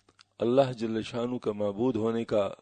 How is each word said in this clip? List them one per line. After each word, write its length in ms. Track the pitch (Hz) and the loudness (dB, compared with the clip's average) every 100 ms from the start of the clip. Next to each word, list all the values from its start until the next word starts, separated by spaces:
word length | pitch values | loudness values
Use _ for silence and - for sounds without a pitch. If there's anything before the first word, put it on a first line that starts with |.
| _ _ _ - | _ _ _ -4
اللہ 320 | 113 127 135 120 | 2 4 4 2
جل 240 | 110 110 | -2 -2
شانہ 360 | 107 - 120 123 | -4 -4 -4 -4
کا 140 | - | -4
معبود 420 | 104 104 101 127 107 | -2 -2 0 0 0
ہونے 280 | 113 113 113 | 0 0 0
کا 180 | 110 98 - | 0 0 -4